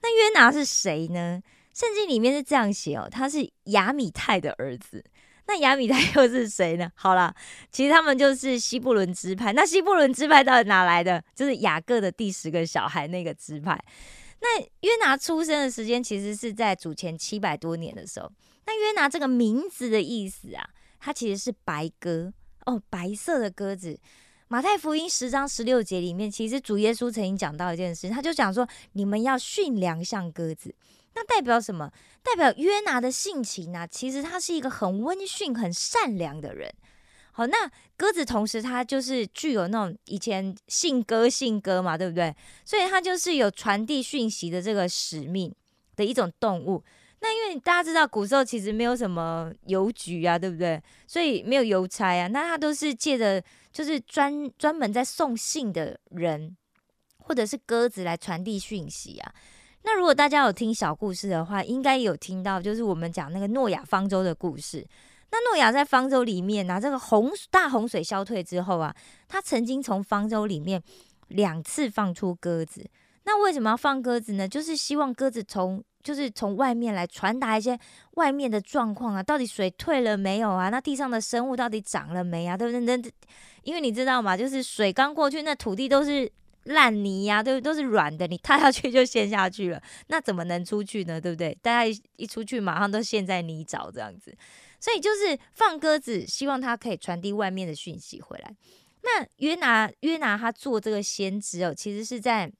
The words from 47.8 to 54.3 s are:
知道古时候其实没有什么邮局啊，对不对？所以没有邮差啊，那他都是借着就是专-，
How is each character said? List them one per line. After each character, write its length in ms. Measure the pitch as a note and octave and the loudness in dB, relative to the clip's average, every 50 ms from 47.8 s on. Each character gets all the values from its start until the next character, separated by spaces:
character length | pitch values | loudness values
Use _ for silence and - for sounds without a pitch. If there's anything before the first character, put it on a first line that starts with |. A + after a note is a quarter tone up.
| F4 | 2
知 100 | D#4+ E4 | 2 4
道 140 | E4 D#4 | 2 2
古 180 | - - G#3+ G3+ | 2 2 -4 -2
时 100 | G3 B3+ | 2 2
候 80 | C#4 C4 | 2 2
其 160 | A3+ - A#3 | 2 -2 -6
实 120 | F#3+ G3+ | -4 -4
没 120 | G#3+ A3 A#3+ | -2 -2 0
有 120 | A#3+ B3 | 0 0
什 140 | A#3+ A#3+ G3 | 0 -2 -4
么 420 | F3+ E3+ E3 E3 E3 E3 E3 E3 - _ _ | -2 -2 -4 -4 -4 -4 -6 -8 -12 _ _
邮 260 | - F#3+ F#3+ F#3+ A3 | -2 2 2 2 2
局 320 | A#3+ - - - F3 E3+ D#3+ | 0 -4 -8 -8 -6 0 2
啊， 140 | F3 E3+ | 2 2
对 120 | E3+ E3+ F#3+ | 2 0 -4
不 80 | F3 | -4
对？ 240 | D#3+ F3+ E3+ D#3+ D#3 - _ - _ _ | -2 -2 -2 -2 -2 -6 _ -20 _ _
所 140 | - - E4+ | -6 -2 0
以 200 | F4 D#4 B3 F#3+ - | 0 2 0 0 0
没 120 | G#3 B3+ | 2 2
有 80 | C#4 B3 | 2 4
邮 240 | A3+ G3 F#3 F#3 | 4 2 2 2
差 300 | F#3 - - G#3+ F#3 F3+ F3 | -2 -4 -2 0 2 2 2
啊， 80 | F3 | 0
那 160 | F3+ A3 C4+ D#4 | 0 0 -2 -2
他 140 | E4+ E4+ | -2 -2
都 160 | D#4 D4 D4+ D4+ | 0 0 -2 -2
是 200 | C#4 D4+ D4+ C4 | 0 -2 -4 -2
借 240 | A3+ - D#4 C#4 | -2 0 0 2
着 260 | A#3+ A3 G3+ G3 F#3+ E3+ _ _ _ _ _ | 2 2 2 2 0 -2 _ _ _ _ _
就 120 | _ - D#4 | _ -8 -4
是 160 | C#4+ D#4+ C#4 | -2 -2 -4
专-， 500 | A3+ _ - D#4 C#4+ C#4 | -4 _ 0 0 0 0